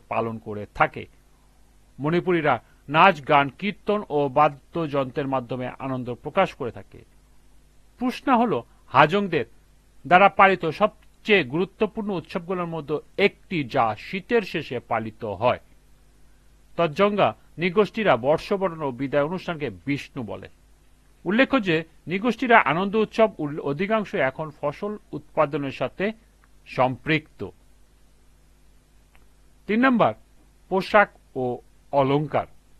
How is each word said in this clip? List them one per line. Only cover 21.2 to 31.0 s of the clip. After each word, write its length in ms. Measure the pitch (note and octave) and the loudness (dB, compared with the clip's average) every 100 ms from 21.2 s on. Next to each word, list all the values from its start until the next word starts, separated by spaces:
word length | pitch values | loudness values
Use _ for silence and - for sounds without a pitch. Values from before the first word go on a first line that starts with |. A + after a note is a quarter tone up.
| D#3+ | -2
উল্লেখ্য 380 | G#3+ C4 C4+ | 0 2 2
যে 200 | F#3+ D#3+ D#3 - - | 0 -2 -2 -14 -8
নৃগোষ্ঠীরা 520 | F#3 A#3 A3 B3+ A3+ | -4 -2 -4 4 4
আনন্দ 360 | - D#3 G3 G#3+ | 6 0 -2 -2
উৎসব 340 | G#3 - A3 - | -2 2 0 0
উল-, 240 | D3+ D3+ | -8 -6
অধিকাংশ 540 | C#3 C#3+ G3 A3 G3+ F#3+ | -6 -4 -2 -2 -2 -2
এখন 360 | E3 - D#3 - | -2 -2 -12 -6
ফসল 360 | D3 C#3 G#3 G#3+ - | -8 -6 -10 -10 -12
উৎপাদনের 600 | D3 - - D3+ D3 C#3 | -14 -8 -2 0 0 -6
সাথে 400 | A#2+ B2+ - G3 A3 _ _ _ - - | -4 -6 -4 -6 -6 _ _ _ -20 -14
সম্পৃক্ত। 800 | - B2+ B2 C#3+ D#3 D#3 - F#2+ - _ _ - _ _ _ _ _ _ _ _ _ _ _ _ _ - _ _ _ - | -2 0 0 -2 -2 -2 -12 -14 -14 _ _ -20 _ _ _ _ _ _ _ _ _ _ _ _ _ -20 _ _ _ -4
তিন 180 | G#3+ C4+ | 0 2
নম্বর, 280 | A#3+ C#3+ G#2+ _ _ _ _ _ | 4 2 0 _ _ _ _ _
পোশাক 400 | F#3 F3+ G#3+ | -4 2 4